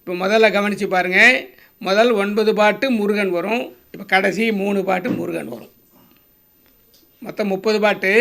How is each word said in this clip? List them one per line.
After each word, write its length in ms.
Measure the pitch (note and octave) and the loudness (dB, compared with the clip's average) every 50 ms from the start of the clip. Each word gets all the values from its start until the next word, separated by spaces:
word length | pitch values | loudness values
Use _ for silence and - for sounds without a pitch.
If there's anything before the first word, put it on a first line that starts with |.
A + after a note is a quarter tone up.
இப்போ 120 | _ - F3+ F3 F#3 | _ -8 -8 -4 -2
முதல்ல 260 | F#3+ G#3 A3+ A3 G#3+ F#3 | 0 2 4 4 4 2
கவனிச்சு 300 | G3+ G3+ G#3 G3+ F#3+ G3+ F#3+ F#3+ | 2 -2 -2 -4 -4 -4 -2 -2
பாருங்க. 260 | F#3 F3 F3+ F#3 F#3+ G#3+ A#3+ B3+ C4 - - - _ - _ _ _ - | -2 -2 0 2 6 6 6 6 4 -2 -8 -18 _ -20 _ _ _ -4
முதல் 240 | F#3 F#3+ G#3 A3+ B3 A#3+ G3+ G3 | -2 2 2 4 2 2 0 -2
ஒன்பது 300 | G3+ G3+ G#3+ A3 G#3 G#3+ | -2 0 0 0 0 2
பாட்டு 320 | F#3+ G#3 G#3+ G#3 G#3 - C4+ B3+ A3 | 4 4 2 2 0 -2 -2 0 0
முருகன் 340 | G3+ G3+ G#3 G#3 G3+ F#3+ F3 | 0 -2 -2 0 0 -2 -2
வரும். 260 | F3 E3 G3 A3 A#3+ C4 C4 - _ _ _ _ | -2 -2 -2 -4 -4 -4 -8 -12 _ _ _ _
இப்போ 120 | - G3 - - | -18 -6 0 0
கடைசி 300 | F#3+ F#3+ G3 F3 F3+ A3+ A3+ A3 | 2 2 2 0 0 0 0 0
மூணு 280 | G3 F#3+ G3+ G3+ G3 F#3 F#3 | -2 -2 -2 -2 -2 -2 -2
பாட்டு 200 | F#3 F#3 - B3 | -2 -2 -2 -4
முருகன் 380 | - - E3+ - - E3+ D3 C#3 B2 | -4 -4 -6 -6 -6 -8 -8 -10 -12
வரும். 180 | A2+ - - _ _ _ _ _ _ _ _ _ _ _ _ _ _ _ _ _ _ _ _ _ _ _ _ _ _ _ _ _ _ - | -14 -16 -20 _ _ _ _ _ _ _ _ _ _ _ _ _ _ _ _ _ _ _ _ _ _ _ _ _ _ _ _ _ _ -16
மொத்தம் 260 | G#3 D#3 - A3 G3+ F#3+ | -16 -8 -6 -4 -2 -2
முப்பது 280 | F#3 F#3+ A3+ G#3+ G#3+ G#3 | -2 -2 -2 -2 2 2
பாட்டு. 280 | G#3 G3 G3 F#3+ F#3+ G3 A3 | 0 0 0 0 2 4 4